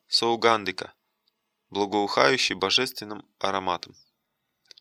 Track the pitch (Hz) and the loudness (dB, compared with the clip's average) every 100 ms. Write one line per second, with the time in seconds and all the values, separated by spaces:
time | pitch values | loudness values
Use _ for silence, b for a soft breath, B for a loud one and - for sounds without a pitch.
0 | _ - 117 117 117 110 98 90 - - | _ 0 2 4 4 4 0 -6 -10 -16
1 | _ _ _ _ _ _ _ 98 101 104 | _ _ _ _ _ _ _ -2 0 2
2 | 101 - 135 131 - 95 95 117 127 - | 2 2 2 2 -2 -2 0 0 -2 -6
3 | 104 104 - _ 98 98 92 85 - - | -14 -14 -16 _ -4 -2 -2 -6 -8 -20
4 | _ _ _ _ _ _ _ - | _ _ _ _ _ _ _ -20